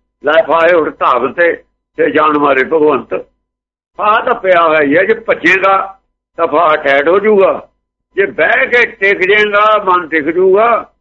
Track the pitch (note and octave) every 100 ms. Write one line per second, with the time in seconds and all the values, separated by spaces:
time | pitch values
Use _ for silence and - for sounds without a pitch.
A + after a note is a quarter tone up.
0 | _ _ C#3 D#3+ C#3 E3 E3 F3 D3+ -
1 | E3+ B2+ B2+ E3+ E3+ - _ _ _ -
2 | D#3+ D3+ D3+ D3 C#3+ C3+ B2 D#3 D3+ C#3
3 | - - - _ _ _ _ _ _ -
4 | G#3 A3+ B3 - F#3+ F3 E3 D#3 C#3+ D#3
5 | G3 A3 - D3+ D#3+ F#3 F#3+ F#3+ - -
6 | _ _ _ - E3 D3+ E3+ D3+ C#3+ C#3
7 | C#3+ G3 G#3+ G3+ F3+ B2 - _ _ _
8 | _ F#3+ G3 F#3+ F3 B3 B3 A#3+ A3+ -
9 | G3 F3 F#3 G#3+ G#3 G#3 G#3+ G#3+ G3 F3+
10 | D#3+ D#3+ D3 E3+ F#3+ G3 A#3 G#3+ - _